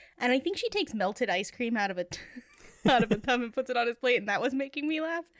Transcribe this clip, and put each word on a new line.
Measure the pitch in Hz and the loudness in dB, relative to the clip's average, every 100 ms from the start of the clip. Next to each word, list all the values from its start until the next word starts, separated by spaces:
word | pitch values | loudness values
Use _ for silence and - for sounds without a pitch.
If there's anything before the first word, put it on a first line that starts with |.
| - _ | -20 _
and | 247 | 0
I | 262 | 2
think | 339 403 | 0 -2
she | 480 | -2
takes | 415 339 | -2 -2
melted | 220 190 208 220 | 0 -2 0 -2
ice | 185 202 | 0 -2
cream | - 233 233 | -4 -2 0
out | 202 | -2
of | 180 | -2
a | |
t-, | 175 - - - - | -6 -8 -14 -20 -20
<laughs> | - - - - | -20 -20 0 4
out | 254 | 4
of | 220 | 4
a | 214 | 0
tub | - 247 | 2 0
and | 233 | 0
puts | 262 254 | -4 -2
it | 247 | 0
on | 233 | 0
his | 233 | 0
plate, | 254 240 | 2 2
and | 202 | 2
that | 202 | 0
was | 240 | 0
making | 269 277 294 302 | -2 -4 -4 -2
me | 311 | -2
laugh. | 320 339 330 _ | -2 -4 -6 _